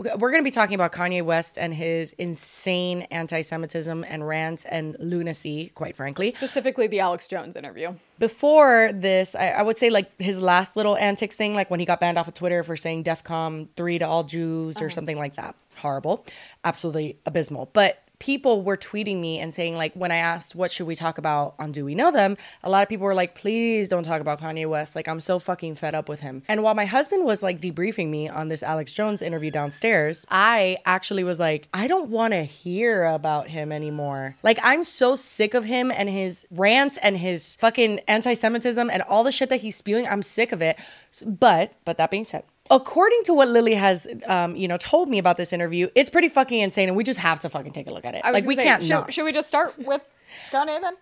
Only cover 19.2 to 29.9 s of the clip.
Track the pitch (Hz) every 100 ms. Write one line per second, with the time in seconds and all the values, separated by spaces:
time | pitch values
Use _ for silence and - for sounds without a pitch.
19.2 | 165 160 160 156 170 165 160 180 180 170
20.2 | 170 170 - 170 180 - 165 160 165 165
21.2 | 156 147 143 - 151 147 143 160 320 294
22.2 | 196 202 - - - 196 202 208 196 190
23.2 | 180 - 208 226 233 220 190 180 165 160
24.2 | 151 147 160 160 156 151 156 160 160 160
25.2 | - 180 185 180 165 147 156 156 151 147
26.2 | 147 131 - 214 214 214 202 247 294 392
27.2 | 311 208 196 170 175 156 190 208 160 151
28.2 | 156 156 160 156 - 160 143 - 214 208
29.2 | 170 165 156 151 147 - 226